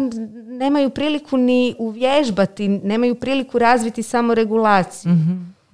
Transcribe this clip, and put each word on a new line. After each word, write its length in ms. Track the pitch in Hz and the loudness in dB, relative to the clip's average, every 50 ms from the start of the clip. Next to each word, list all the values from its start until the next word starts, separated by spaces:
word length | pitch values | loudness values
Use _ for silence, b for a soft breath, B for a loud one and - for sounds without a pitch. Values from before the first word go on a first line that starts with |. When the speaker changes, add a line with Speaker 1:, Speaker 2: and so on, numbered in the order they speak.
| 269 254 226 226 226 214 214 240 220 220 | -2 -2 -4 -6 -10 -10 -12 -16 -16 -14
Speaker 1:
nemaju 420 | 254 247 262 277 285 294 277 262 | -8 -4 -2 0 2 2 2 0
priliku 460 | - 277 277 302 302 294 294 - 269 | 0 -2 -2 -2 -2 -4 -4 -2 0
ni 380 | 254 254 247 247 247 247 247 - - | 2 2 2 2 2 2 0 -2 -4
uvježbati, 880 | 226 220 208 226 254 262 277 294 294 240 190 190 196 190 - - 208 196 | -6 -6 -4 -2 0 2 2 2 2 0 0 0 0 -2 -2 -2 -2 -2
nemaju 460 | 202 196 - 196 208 226 247 247 240 | -2 0 -2 -2 0 0 0 0 -2
priliku 440 | 240 - 254 269 269 254 262 - 240 | -2 -4 -2 -2 -2 -2 -2 0 2
razviti 440 | 233 233 240 240 226 233 220 - | 4 4 4 2 2 -2 -6 -6
samoregulaciju. 1080 | 220 - - 240 233 233 233 226 226 208 220 226 220 214 208 190 175 - - - - 170 | -6 -4 -2 0 0 2 2 2 0 0 0 2 2 4 4 2 2 -2 -6 -6 0 2
Speaker 2:
Mhm, 200 | 175 165 156 165 180 180 175 175 190 _ _ _ | 2 2 2 0 -2 -4 -8 -14 -20 _ _ _